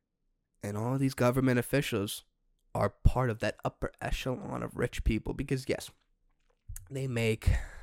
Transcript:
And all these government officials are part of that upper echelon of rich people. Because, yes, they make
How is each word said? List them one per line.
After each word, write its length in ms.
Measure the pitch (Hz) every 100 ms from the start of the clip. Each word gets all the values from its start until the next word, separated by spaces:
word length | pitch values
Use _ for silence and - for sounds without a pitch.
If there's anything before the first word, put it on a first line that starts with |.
| _ _ _ _ _ _
And 140 | 101 104
all 200 | 117 135
these 160 | 135
government 460 | - 123 131 131 123
officials 640 | - 139 139 110 104 - - _ _ _ _
are 200 | - 104 -
part 260 | - 123 127
of 100 | 107
that 180 | 107 - -
upper 260 | - - -
echelon 640 | 113 - 131 127 - 127
of 140 | 117 -
rich 260 | 120 -
people. 300 | - 107 -
Because, 320 | - 139 135 -
yes, 220 | - - - _ _ _ _ _ _ - - -
they 180 | 135 135
make 420 | 117 113 110 - - - -